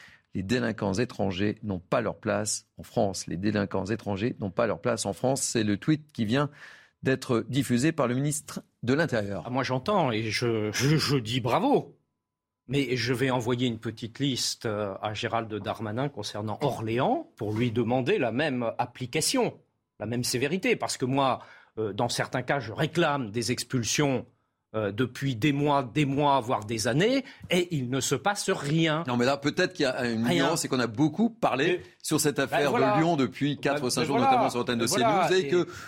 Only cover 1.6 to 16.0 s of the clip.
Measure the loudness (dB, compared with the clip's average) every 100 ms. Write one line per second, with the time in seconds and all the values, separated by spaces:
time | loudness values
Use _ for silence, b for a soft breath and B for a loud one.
1.6 | -4 -6 0 0 0 -2 -2 0 -2 -6
2.6 | -8 -20 -4 0 0 -2 -6 -2 0 0
3.6 | 0 -2 -2 -4 -4 -2 -2 -2 -4 0
4.6 | 0 0 -2 -2 -2 -2 0 0 0 0
5.6 | 0 0 2 0 -2 -4 0 2 0 B
6.6 | B B B _ 0 0 2 0 2 0
7.6 | 2 2 2 2 0 0 -2 -4 -8 -14
8.6 | -16 _ 0 2 2 0 -2 -6 -4 -4
9.6 | 0 -2 0 2 2 0 -2 -2 0 0
10.6 | -2 0 2 2 2 0 0 -2 0 2
11.6 | 4 2 0 -12 _ _ _ _ _ _
12.6 | -2 -2 0 0 0 2 2 2 0 0
13.6 | 0 -2 -6 -8 -10 -4 -2 0 -4 -4
14.6 | -4 -2 -4 -4 -6 -4 -2 -2 -2 -4
15.6 | -4 -4 -4 -2